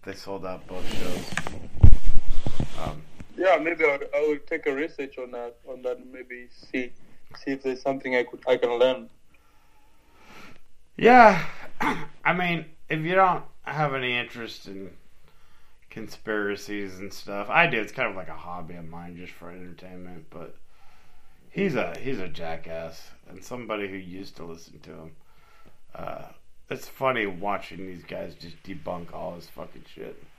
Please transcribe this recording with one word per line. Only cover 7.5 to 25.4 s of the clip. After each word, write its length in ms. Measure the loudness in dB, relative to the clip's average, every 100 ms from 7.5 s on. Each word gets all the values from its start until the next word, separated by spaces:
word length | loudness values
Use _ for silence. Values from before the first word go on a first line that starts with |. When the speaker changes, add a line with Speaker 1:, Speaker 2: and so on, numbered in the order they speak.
Speaker 2:
if 120 | -8
there's 180 | -8 -6
something 340 | -6 -6 -4 -4
I 80 |
could, 180 | -4 -8 -4
I 100 | -2
can 140 | -2 0
learn. 320 | 0 0 -12 -20 -20 -20 _ -20 _ -20 -20 -20 _ -20 -20 -20 -20 -18 -18 -20 -20 0
Speaker 1:
Yeah, 480 | 6 8 8 6 -4 -8 -10 -6
<clears throat> 460 | -4 -6 -10 -6 -4
I 80 |
mean, 320 | -4 -4 -6 -8 -18 -10
if 100 | -8
you 160 | -2 2
don't 280 | 2 0 -8 -18
have 300 | -14 -6 -4
any 240 | -4 -6 -6
interest 500 | -8 -12 -14 -16 -18
in 240 | -16 -16 -18 -20 -20 -20 -20 -20 -20 -20 -20 -20
conspiracies 1120 | -16 -16 -14 -8 -6 -4 -8 -10 -12 -10 -12
and 140 | -14
stuff, 360 | -14 -12 -12 -4
I 180 | 0 0
do. 120 | -2
It's 140 | -8
kind 160 | -8 -8
of 60 | -8
like 100 | -14
a 80 | -14
hobby 400 | -14 -14 -14 -14
of 100 | -16
mine, 280 | -16 -16 -18
just 140 | -18
for 160 | -18 -18
entertainment. 760 | -18 -18 -18 -18 -18 -16 -16 -18
But 260 | -18 -16 -16 -18 -18 -20 -20 -18 -18 -18 -20 -16
he's 260 | -6 -4 -4
a, 200 | -6 -8
he's 200 | -8 -6
a 80 | -6
jackass, 840 | -6 -8 -10 -10 -12 -14 -16 -20 -20 -20
and 140 | -20
somebody 440 | -16 -16 -10 -10 -10
who 80 | -12
used 400 | -14 -16 -16 -16
to 60 |
listen 360 | -18 -18 -20 -20
to 80 | -20
him. 200 | -20 -20 -20 -20 -20